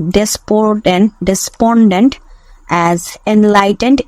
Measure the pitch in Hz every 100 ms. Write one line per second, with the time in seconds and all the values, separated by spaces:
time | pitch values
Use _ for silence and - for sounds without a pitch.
0 | 165 202 214 - - 214 214 214 196 180
1 | 214 - 180 190 - - 226 233 220 185
2 | 254 - _ - _ - - 170 170 175
3 | - - - 214 208 202 196 202 233 277